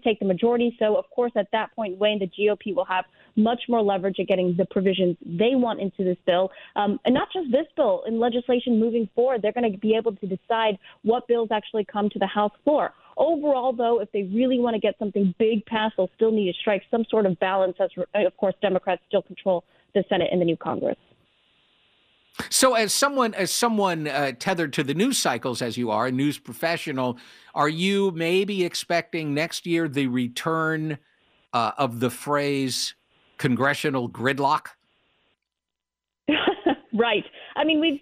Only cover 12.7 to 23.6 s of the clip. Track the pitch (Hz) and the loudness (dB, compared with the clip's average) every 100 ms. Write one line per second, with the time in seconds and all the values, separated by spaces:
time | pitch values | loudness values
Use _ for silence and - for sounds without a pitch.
12.7 | 285 180 - - - 294 311 294 254 262 | 2 0 -6 -14 0 2 2 2 2 0
13.7 | 240 233 233 202 202 185 220 254 254 240 | 0 0 0 0 -4 -2 0 2 2 2
14.7 | 220 208 - 208 202 190 - 220 220 - | 2 0 -2 -4 0 0 2 2 2 -2
15.7 | 220 220 - 185 - 226 220 185 - 220 | -2 -2 0 -4 2 2 2 0 -2 0
16.7 | 190 - 233 226 220 196 175 185 196 185 | 0 0 -2 0 2 2 2 0 2 0
17.7 | 180 185 180 175 208 185 - 190 - 202 | 0 -4 -2 -4 0 0 0 -2 0 0
18.7 | 185 196 175 - 202 - 180 196 175 _ | 0 -2 -4 0 -2 -2 -6 0 0 _
19.7 | _ _ 208 185 190 - 180 170 160 156 | _ _ -2 0 0 2 2 2 0 -2
20.7 | - - - _ _ _ _ _ _ _ | -4 -4 -6 _ _ _ _ _ _ _
21.7 | _ _ _ _ _ _ - - - 262 | _ _ _ _ _ _ -12 -4 2 4
22.7 | 226 208 - 285 277 226 - 180 - | 4 2 2 0 2 0 0 -2 0